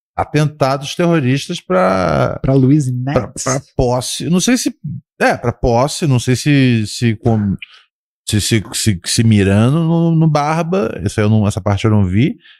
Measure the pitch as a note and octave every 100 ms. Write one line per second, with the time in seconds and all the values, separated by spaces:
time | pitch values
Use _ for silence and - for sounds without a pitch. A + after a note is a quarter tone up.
0 | _ - F2 D3 D3+ D3+ C3+ C#3 C#3+ -
1 | F3 E3 B2+ C#3 - F3+ - F#3 F#3 F#3+
2 | F3 C#3 B2+ - - C3+ C3 D3+ C3 B2
3 | C3 C#3+ G2+ - C3 C3+ - - B2+ B2
4 | - - C3+ F3+ - B3 C#4+ - - -
5 | - - B3 G3 A#2+ - C3+ A#2 C#3+ -
6 | D#3+ B2+ - B2 D3+ C#3+ C3 A#2 G#2+ -
7 | A#2 A2 A#2+ A2 G2+ F#2 - - _ _
8 | _ _ - G#2+ - A2+ - - A2+ F#2
9 | - - A2+ G#2+ G2 G2+ A#2+ D#3 E3 E3+
10 | E3 E3 D#3+ D3+ D3 D#3+ E3 E3+ - -
11 | G2+ - G#2+ A2 G2+ G2+ G#2 G2+ A2 G#2+
12 | F#2+ F#2+ D3+ - _